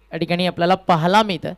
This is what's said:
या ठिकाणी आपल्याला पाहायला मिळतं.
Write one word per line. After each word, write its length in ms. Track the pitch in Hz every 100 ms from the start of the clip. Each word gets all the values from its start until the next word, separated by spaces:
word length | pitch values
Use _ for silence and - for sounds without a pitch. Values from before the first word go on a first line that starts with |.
| _
या 40 | 165
ठिकाणी 280 | 165 175 180
आपल्याला 300 | 170 175 185
पाहायला 480 | - 165 175 208
मिळतं. 300 | 214 165 151